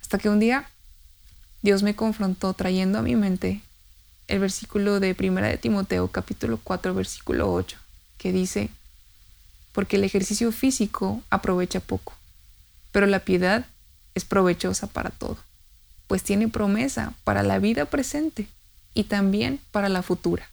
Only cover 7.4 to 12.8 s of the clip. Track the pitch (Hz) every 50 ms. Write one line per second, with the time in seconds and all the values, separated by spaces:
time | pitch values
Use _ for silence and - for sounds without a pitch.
7.4 | - 101 90 87 92 - - - - - - - _ _ _ - - 185 180 185
8.4 | 185 185 - 208 208 220 - - - - - - - _ - - - - - _
9.4 | - - - - - - - - 196 - - 196 196 196 - 202 196 - 214 -
10.4 | 233 233 220 - - 269 262 - 214 202 - - 196 190 208 233 - - - 196
11.4 | - - 185 180 180 180 - - - - - 95 - - - - - - - -
12.4 | - - - _ - _ _ -